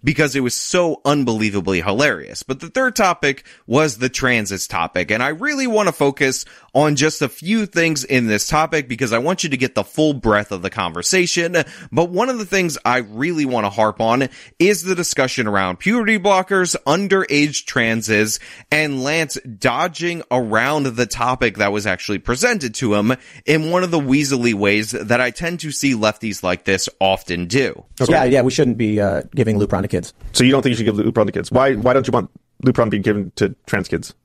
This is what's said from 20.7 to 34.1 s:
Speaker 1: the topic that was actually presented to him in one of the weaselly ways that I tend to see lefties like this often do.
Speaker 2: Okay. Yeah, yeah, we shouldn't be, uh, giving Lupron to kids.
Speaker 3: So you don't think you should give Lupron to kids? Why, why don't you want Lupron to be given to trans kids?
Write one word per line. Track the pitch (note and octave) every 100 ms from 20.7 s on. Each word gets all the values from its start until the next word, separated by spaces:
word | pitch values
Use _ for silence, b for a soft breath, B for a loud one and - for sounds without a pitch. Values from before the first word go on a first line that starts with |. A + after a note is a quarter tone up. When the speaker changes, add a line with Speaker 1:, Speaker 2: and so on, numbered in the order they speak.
| D3+ C#3 A#2
Speaker 1:
the | A#2+
topic | A2+ A#2+ B2+ A#2+ G2
that | G2+
was | G#2 G#2
actually | F#2 - G2+
presented | - B2 A#3 A3+ C3+ G#2+
to | B2
him | G#2 G#2 C3 B B -
in | D#3 D#3
one | F3
of | F3+
the | E3
weaselly | C3+ C3+ C#3 C3+ A#2+
ways | G#2 G2+ G#2 G#2+
that | A#2 G#2 A#2+
I | B2
tend | A#2+ E3+ F3
to | D#3
see | C#3 C#3
lefties | A#2+ G#2+ G#2+ A2+ G2
like | F#2 F2+
this | - F#2+ - -
often | F#2+ F#2+ - F2 F2
do. | A#2+ B2 - - -
Speaker 2:
Okay. | B2+
Yeah, | D#3+
yeah, | B2+ C3+
we | B2
shouldn't | A#2+ B2 A2+
be, | A2 G#2+
uh, | G2+ E2 -
giving | - A2+ G#2+
Lupron | G2+ F#2
to | F#2+
kids. | F#2 F2 - -
Speaker 3:
So | -
you | B2
don't | C3+
think | C3
you | A2+
should | A2+ G#2
give | A2
Lupron | A#2 G#2
to |
kids? | G2+ E2+
Why, | C3 C3+
why | B2 B2
don't | C3 B2+
you |
want | A#2+ - - _ _
Lupron | C3 B2
to | A2+
be | G#2
given | G2 G#2 F#2 -
to | A2 - -
trans | G#2 F2+
kids? | E2 -